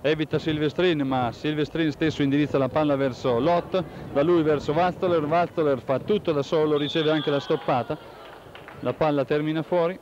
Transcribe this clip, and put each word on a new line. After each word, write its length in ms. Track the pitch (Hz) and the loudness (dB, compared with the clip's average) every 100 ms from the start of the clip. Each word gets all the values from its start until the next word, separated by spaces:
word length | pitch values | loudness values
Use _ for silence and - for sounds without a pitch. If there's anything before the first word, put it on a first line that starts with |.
Evita 380 | 139 156 151 151 | 0 0 0 -2
Silvestrin, 600 | 160 151 151 139 180 156 | -2 0 0 2 2 2
ma 280 | 135 131 120 | 0 0 -2
Silvestrin 580 | - 151 151 147 160 160 | -2 -4 -2 -2 0 -2
stesso 320 | 135 160 147 | 0 -2 2
indirizza 340 | 139 143 143 143 | 2 2 2 2
la 120 | 131 | 2
palla 260 | 156 151 135 | 2 2 2
verso 420 | 139 117 135 120 | 0 0 0 2
Lott, 460 | 147 170 165 185 160 - - | 2 2 0 -4 -4 -10 -4
da 100 | 139 | 0
lui 200 | 156 175 | 4 4
verso 280 | 156 147 - | 4 0 0
Vastoler. 480 | 151 180 175 185 170 147 | 2 0 0 0 0 2
Vastoler 560 | 170 170 - 151 131 | 0 0 0 0 0
fa 180 | - 127 | 0 -2
tutto 320 | 131 208 185 | 0 0 2
da 100 | 147 | -2
solo, 360 | 135 165 156 147 | 0 2 2 2
riceve 340 | 147 165 151 | 0 0 2
anche 180 | 156 147 | 0 0
la 120 | 143 | -2
stoppata. 560 | - 160 - 135 113 156 - - - - - - - - | 0 -2 0 -2 -2 -8 -10 -20 -20 -20 -20 -20 -18 -8
La 140 | 123 | -6
palla 320 | 123 156 147 127 | 0 2 2 0
termina 360 | 151 156 156 | 0 0 -4
fuori. 380 | 156 175 170 185 | 0 0 0 -4